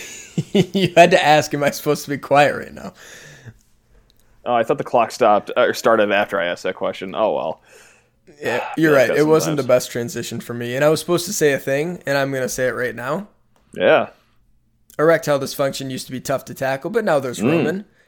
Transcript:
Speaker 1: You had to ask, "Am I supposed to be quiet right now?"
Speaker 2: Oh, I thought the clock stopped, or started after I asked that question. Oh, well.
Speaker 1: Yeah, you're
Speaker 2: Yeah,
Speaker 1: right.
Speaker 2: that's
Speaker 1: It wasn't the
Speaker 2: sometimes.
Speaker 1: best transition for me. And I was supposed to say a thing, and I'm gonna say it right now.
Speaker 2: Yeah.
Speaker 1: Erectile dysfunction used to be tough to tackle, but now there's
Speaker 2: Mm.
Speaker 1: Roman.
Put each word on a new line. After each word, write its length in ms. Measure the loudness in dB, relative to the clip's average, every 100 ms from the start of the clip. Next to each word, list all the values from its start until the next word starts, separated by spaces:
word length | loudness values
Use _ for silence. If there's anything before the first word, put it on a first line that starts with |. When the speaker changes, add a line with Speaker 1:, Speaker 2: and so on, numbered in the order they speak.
| -12 -16 -12 -8 -2
Speaker 1:
You 400 | 2 2 0 2 6
had 140 | 6
to 120 | 6
ask, 300 | 4 4 2
"Am 100 | -2
I 60 | -2
supposed 360 | -2 -2 -2 -4
to 40 |
be 80 | -8
quiet 380 | 0 4 4 2
right 160 | -8
now?" 200 | -14 -16 -16 -20 -20 -20 -20 -20 -20 _ _ _ _ _ _ _ _
Speaker 2:
Oh, 120 | -2 0
I 80 |
thought 160 | 2 -2
the 40 |
clock 280 | 0 0 0
stopped, 400 | 2 4 4 2 0
or 200 | 0 2
started 360 | 2 4 4
after 280 | 2 0 -2
I 80 | -4
asked 160 | -4
that 100 | -6
question. 400 | -4 -6 -6 -8
Oh, 220 | -2 0 0
well. 260 | -4 -8 _ -20 -20 _ _ _ _ -10
Speaker 1:
Yeah, 260 | -4 -4 -4 0
you're 180 | 4
Speaker 2:
Yeah, 40 | 4
Speaker 1:
right. 100 | 4
Speaker 2:
that's 100 | 4
Speaker 1:
It 80 | 4
wasn't 300 | 4 2 -2
the 40 |
Speaker 2:
sometimes. 220 | 2 2
Speaker 1:
best 80 | 0
transition 480 | -6 -8 -8 -10 -10
for 160 | -10 -10
me. 200 | -6 0
And 80 |
I 60 | 2
was 100 | 2
supposed 280 | 0 -2 -2
to 60 |
say 200 | 0 0
a 60 | 0
thing, 420 | -2 -2 -4 -6 -4
and 100 | -2
I'm 140 | -2
gonna 180 | -2 -4
say 160 | -2 -2
it 40 |
right 240 | -2 -6 -6
now. 320 | -6 -6 -8 _ _ _ _
Speaker 2:
Yeah. 360 | -2 2 2 0 -8 _ _ _ _ _ _ _ -2
Speaker 1:
Erectile 420 | 2 2 2 -2
dysfunction 520 | -4 -4 -4 -4 -8
used 160 | -10 -10
to 40 |
be 80 | -10
tough 260 | -6 -6 -6
to 100 | -6
tackle, 340 | -4 -4 -4
but 160 | -4 0
now 140 | 0
there's 200 | -2 -2
Speaker 2:
Mm. 120 | 0
Speaker 1:
Roman. 340 | 2 0 -4 -10 _